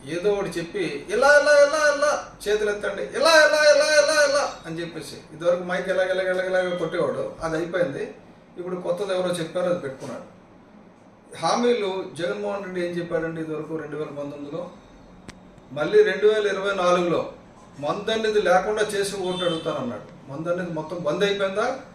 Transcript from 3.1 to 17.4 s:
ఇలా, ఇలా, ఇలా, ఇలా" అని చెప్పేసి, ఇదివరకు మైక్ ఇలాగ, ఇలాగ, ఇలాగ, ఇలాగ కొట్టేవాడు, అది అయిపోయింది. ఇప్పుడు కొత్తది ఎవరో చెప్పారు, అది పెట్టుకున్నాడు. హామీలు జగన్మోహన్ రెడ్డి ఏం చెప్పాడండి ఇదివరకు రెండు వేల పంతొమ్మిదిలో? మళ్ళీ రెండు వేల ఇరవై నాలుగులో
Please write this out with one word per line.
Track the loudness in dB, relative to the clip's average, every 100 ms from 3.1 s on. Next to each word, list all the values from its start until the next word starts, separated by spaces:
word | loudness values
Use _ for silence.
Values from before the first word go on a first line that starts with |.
| 2 6
ఇలా, | 8 8 6 6
ఇలా, | 6 6 4
ఇలా, | 4 4
ఇలా" | 4 2 0 -6 -10
అని | -8
చెప్పేసి, | -8 -10 -14 -16 -18
ఇదివరకు | -4 0 0
మైక్ | 0 -4 -2
ఇలాగ, | 0 0
ఇలాగ, | 0 0
ఇలాగ, | -2 0
ఇలాగ | 0 0 -2
కొట్టేవాడు, | -4 -2 -2 -2 -6 -6
అది | -4 -4
అయిపోయింది. | -2 -2 -2 -2 -8 -10 -20 -20 -20 -12
ఇప్పుడు | -8 -6
కొత్తది | -4 -4 -2
ఎవరో | -2 -2
చెప్పారు, | -2 -4 -4 -2
అది | -2
పెట్టుకున్నాడు. | -4 -10 -12 -14 -14 -20 -20 -20 -20 -20 -20 -20 -20 -20 -20 -6
హామీలు | -2 2 2 2 0 -4 -8 -6
జగన్మోహన్ | -6 -4 -4 -6
రెడ్డి | -6 -6
ఏం | -4
చెప్పాడండి | -4 -4 -4 -4 -6
ఇదివరకు | -6 -8 -6 -8
రెండు | -8 -8
వేల | -8
పంతొమ్మిదిలో? | -8 -10 -10 -10 -10 -12 -14 -20 -20 -20 -20 -20 -20 -20 -20 -14
మళ్ళీ | -6 2 6
రెండు | 6 4 2
వేల | 4 0
ఇరవై | -2 -2
నాలుగులో | 0 2 4 2 0 -4 -10